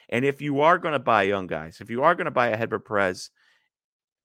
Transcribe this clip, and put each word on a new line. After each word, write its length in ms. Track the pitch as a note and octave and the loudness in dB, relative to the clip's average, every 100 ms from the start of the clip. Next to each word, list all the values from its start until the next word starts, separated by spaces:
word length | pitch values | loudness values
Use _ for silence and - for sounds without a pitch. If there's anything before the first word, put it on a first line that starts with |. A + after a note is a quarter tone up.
| - | -6
And 140 | A#2 | -2
if 180 | C#3 C#3 | -2 -2
you 180 | D3 C#3 | -4 2
are 160 | D3+ F3+ | 4 2
gonna 220 | F3 C#3+ | 0 -2
buy 240 | B2 A2 | 2 2
young 240 | F#2+ G2+ F2+ | 2 0 -4
guys, 340 | D#2+ D#2+ - | -8 -10 -16
if 80 | G#2+ | -10
you 140 | A#2 | 0
are 120 | D3+ | 2
gonna 160 | F3 E3 | 2 0
buy 180 | C3 A#2+ | 0 0
a 100 | G#2 | 0
Hedbert 260 | A2+ G#2+ | -2 -4
Perez, 460 | - G#2+ F#2+ F2+ - _ _ _ _ _ _ _ _ _ | -2 0 0 -2 -10 _ _ _ _ _ _ _ _ _